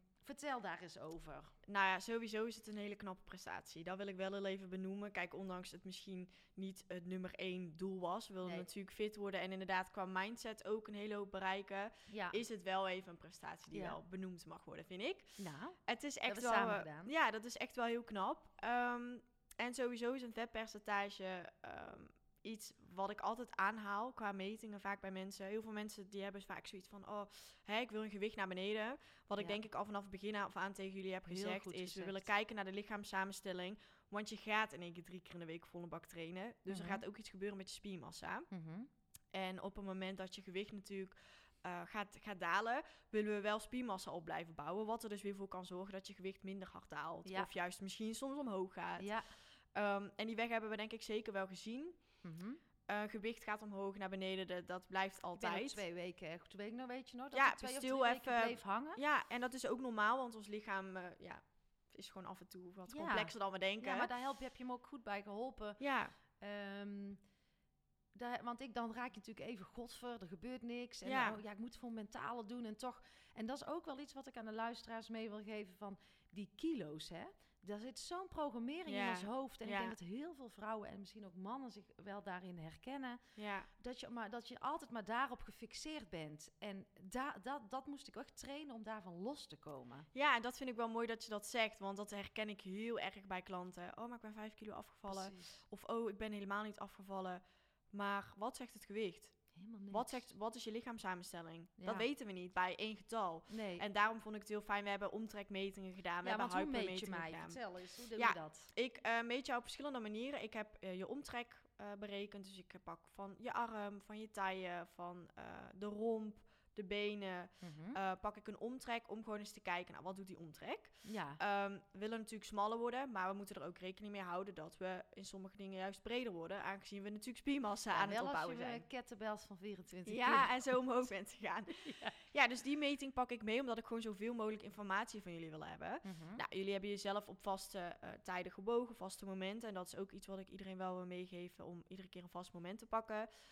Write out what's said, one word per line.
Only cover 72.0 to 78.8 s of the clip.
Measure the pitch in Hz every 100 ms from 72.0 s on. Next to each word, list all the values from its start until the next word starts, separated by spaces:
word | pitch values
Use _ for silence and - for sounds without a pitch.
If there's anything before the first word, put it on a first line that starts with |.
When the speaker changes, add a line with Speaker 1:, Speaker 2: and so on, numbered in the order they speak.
| 208 - 269 240
Speaker 1:
doen." | 208 247
En | 226 214
toch, | 254 - - - -
en | - 220
dat | 277
is | -
ook | 330
wel | 330 269
iets | 294
wat | 277 269
ik | 240
aan |
de | 220
luisteraars | 220 233 226 - 226 220
mee | 226 220
wil | 214
geven, | 208 214 196 180
van | 202 196 - - _
die | - 196 -
kilo's, | 320 277 151 156 -
hè. | 170 330 - - _
Daar | 185 208
zit | 247 -
zo'n | - 349 381
programmering | 330 294 233 233 330